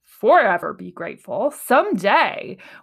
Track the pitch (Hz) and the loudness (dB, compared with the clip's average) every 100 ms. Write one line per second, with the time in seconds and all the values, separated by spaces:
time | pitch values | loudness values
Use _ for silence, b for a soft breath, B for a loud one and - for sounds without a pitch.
0 | _ _ 214 339 220 175 165 196 180 - | _ _ 4 6 4 0 -4 -10 -14 -14
1 | 170 - - 139 277 - - 262 415 220 | -14 -14 -10 -4 -4 -6 0 2 2 -2
2 | 196 302 226 - - - B B | 0 2 0 -4 -12 -16 B B